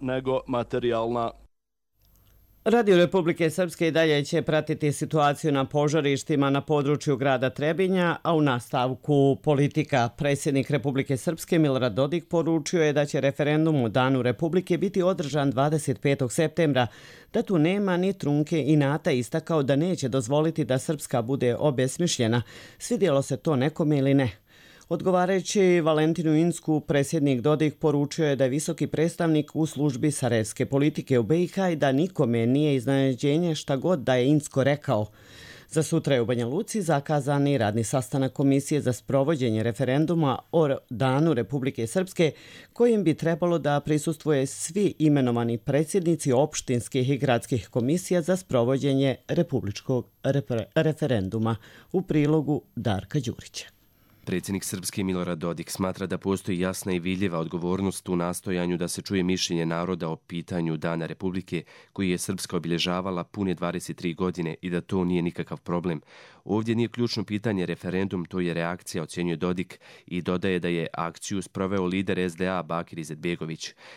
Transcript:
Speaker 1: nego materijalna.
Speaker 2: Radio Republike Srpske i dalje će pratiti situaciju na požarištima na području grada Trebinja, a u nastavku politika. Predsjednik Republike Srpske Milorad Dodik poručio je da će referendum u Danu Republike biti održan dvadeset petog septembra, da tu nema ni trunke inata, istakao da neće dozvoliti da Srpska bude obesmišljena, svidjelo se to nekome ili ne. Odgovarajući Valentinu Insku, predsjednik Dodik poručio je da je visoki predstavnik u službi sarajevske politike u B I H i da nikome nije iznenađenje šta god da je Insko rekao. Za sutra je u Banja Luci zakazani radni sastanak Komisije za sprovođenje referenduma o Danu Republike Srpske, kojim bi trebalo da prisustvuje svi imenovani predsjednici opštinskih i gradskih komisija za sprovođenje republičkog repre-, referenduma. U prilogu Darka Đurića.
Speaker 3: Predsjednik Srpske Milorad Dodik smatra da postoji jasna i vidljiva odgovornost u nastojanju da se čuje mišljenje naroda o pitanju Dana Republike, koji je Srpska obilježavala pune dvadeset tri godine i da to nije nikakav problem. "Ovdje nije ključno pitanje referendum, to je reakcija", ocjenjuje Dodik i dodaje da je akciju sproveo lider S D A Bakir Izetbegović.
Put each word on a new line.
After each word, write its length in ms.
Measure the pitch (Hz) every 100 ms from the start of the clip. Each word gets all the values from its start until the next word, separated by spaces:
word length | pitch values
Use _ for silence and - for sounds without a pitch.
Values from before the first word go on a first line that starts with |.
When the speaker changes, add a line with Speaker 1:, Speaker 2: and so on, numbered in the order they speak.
Speaker 1:
nego 400 | 131 131 131 131 -
materijalna. 840 | 123 113 127 120 113 113 120 113 - - _ _ _ _ _ _ _ _ _ _ _
Speaker 2:
Radio 320 | - 233 208 175
Republike 540 | 175 190 165 165 160
Srpske 380 | 160 180 - 165
i 20 |
dalje 340 | 156 160 147
će 180 | 143 165
pratiti 500 | 147 156 151 147 151
situaciju 600 | 139 156 156 143 143 160
na 120 | 139
požarištima 840 | 131 147 147 156 143 135 - 151 139
na 100 | 139
području 560 | - 151 139 147 - 127
grada 340 | 135 127 127
Trebinja, 680 | - 147 165 185 185 175 156
a 120 | 151
u 60 | 160
nastavku 960 | 147 120 - 139 127 127 - 143 139 131
politika. 680 | 151 139 143 - 143 131 120 -
Predsjednik 540 | 147 143 160 139 123
Republike 460 | 143 135 131 131 131
Srpske 420 | - 160 - 170
Milorad 340 | 151 131 123
Dodik 360 | 101 143 170 -
poručio 540 | 170 160 165 151 180
je 100 | 151
da 140 | 143 143
će 140 | 147
referendum 600 | 139 - 147 151 160 151
u 60 | 117
Danu 340 | 127 131 131
Republike 560 | 120 120 165 180 185 170
biti 240 | 190 190
održan 480 | 180 185 147 147 139
dvadeset 500 | 117 147 151 - 120
petog 320 | 143 139 127
septembra, 540 | - 156 - 160 131 117 - - - -
da 100 | 220
tu 160 | - 180
nema 380 | 156 202 196 175
ni 160 | 185
trunke 500 | 190 143 147 151 165
inata, 480 | 131 156 139 156 185
istakao 520 | 127 120 165 - 160
da 140 | 135 139
neće 320 | 175 170 131
dozvoliti 560 | 131 113 143 160 156
da 140 | 127 131
Srpska 440 | - 151 - 127
bude 340 | 113 131 123 117
obesmišljena, 840 | 151 127 131 - 175 - 110 120 - - - -
svidjelo 440 | - 240 180 139
se 140 | 135 135
to 200 | - 135
nekome 420 | 143 156 151 147
ili 160 | 135
ne. 160 | 139 127 - _ - - - -
Odgovarajući 920 | 170 185 180 180 196 175 214 185 175
Valentinu 540 | 160 151 156 165 160
Insku, 460 | 156 170 - - 151
predsjednik 600 | - 143 139 165 143 127
Dodik 380 | 143 151 151 -
poručio 480 | 156 143 143 - 156
je 100 | 131
da 80 |
je 60 | 135
visoki 360 | 143 165 151 147
predstavnik 720 | - 165 - 170 151 147 143
u 100 | 156
službi 440 | 127 147 120 151
sarajevske 560 | 143 123 117 110 - 123
politike 520 | 139 147 143 - 127
u 40 |
B 200 | 104 165
I 40 | 175
H 240 | 196 190
i 60 | 160
da 160 | 143
nikome 540 | 131 185 - 123 117 113
nije 300 | 135 151 135
iznenađenje 760 | 117 135 135 123 147 151 175
šta 220 | 151 - 135
god 220 | 160 170
da 160 | 117
je 140 | 127 127
Insko 360 | 151 - 139
rekao. 420 | 131 143 - 110 107 - - - - - -
Za 140 | 160
sutra 320 | 147 160 147
je 60 | 131
u 40 |
Banja 220 | 113 120 120
Luci 360 | 156 - 220
zakazani 760 | 165 143 - 151 131 143 143 139
radni 260 | 104 110
sastanak 480 | 110 135 117 139 131
Komisije 480 | - 139 139 - 147
za 120 | 127
sprovođenje 720 | 120 - 139 135 156 123 110
referenduma 760 | 110 - 123 135 156 165 143 120 -
o 160 | 165 151 135 -
Danu 440 | 113 131 131 165
Republike 520 | 123 110 135 131 - 113
Srpske, 460 | 185 185 - 156 - - - -
kojim 320 | - 240 220
bi 100 | 165
trebalo 440 | 143 165 165 175 170
da 220 | 143 143
prisustvuje 640 | 143 151 165 156 151 143 139
svi 480 | - - 180 190 -
imenovani 600 | 151 143 123 117 117 117
predsjednici 760 | - 139 156 202 170 160 143
opštinskih 800 | 120 151 - - 120 - 135 127
i 80 | 139
gradskih 500 | 143 117 - 120 -
komisija 540 | 127 120 180 - 180
za 140 | 160 185
sprovođenje 800 | - 123 120 135 139 135 135 120 -
republičkog 800 | 143 170 131 101 - - 127 - _
repre-, 420 | 127 139 - 117 98
referenduma. 840 | - 156 151 147 117 95 110 113 113 - - -
U 100 | 190
prilogu 600 | 180 151 147 156 135 147 - -
Darka 420 | 113 98 - 151
Đurića. 580 | 113 - - - - _ _ _ _ _ -
Speaker 3:
Predsjednik 360 | 90 90 98
Srpske 400 | - 95 87 -
Milorad 340 | 95 90 87 85
Dodik 320 | 87 82 85
smatra 360 | - 92 92 95
da 120 | 90
postoji 400 | 98 95 - 87
jasna 340 | 92 92 98
i 60 | 90
vidljiva 400 | 87 92 98 82
odgovornost 680 | 80 90 87 92 98 - -
u 80 | 90
nastojanju 600 | 87 90 - 90 87 87
da 120 | 87
se 140 | -
čuje 200 | - 98
mišljenje 440 | 90 92 - 85 82
naroda 420 | 82 87 87 82
o 80 | 80
pitanju 600 | - 87 80 90 82 78
Dana 300 | 82 82 80
Republike, 560 | 78 95 92 - 85 - - -
koji 180 | - 95
je 80 | 90
Srpska 380 | - 95 - 90
obilježavala 680 | 82 85 87 90 95 87
pune 300 | 82 104 95
dvadeset 420 | 82 87 87 - 78
tri 180 | 87
godine 400 | 78 92 90 82 -
i 80 | 90
da 100 | 87
to 240 | - 95
nije 180 | 90 90
nikakav 380 | 85 - 82 80
problem. 400 | - 87 87 76 - - - -
"Ovdje 300 | - 104 113
nije 140 | 113 113
ključno 360 | 120 117 -
pitanje 420 | 98 104 117 95 85
referendum, 580 | 82 90 92 98 92
to 160 | 82 92
je 140 | 87
reakcija", 480 | 85 85 90 - 95
ocjenjuje 340 | 76 - 87 82
Dodik 440 | 90 90 87 - - - -
i 160 | 90
dodaje 360 | 82 90 98 90
da 100 | 87
je 180 | 85 80
akciju 500 | - 85 - - 98
sproveo 420 | 90 95 95 98
lider 340 | 90 92 95 90
S 180 | 92 82
D 120 | 92
A 140 | 92
Bakir 360 | 78 85 85 82
Izetbegović. 760 | 78 78 87 85 82 80 - - -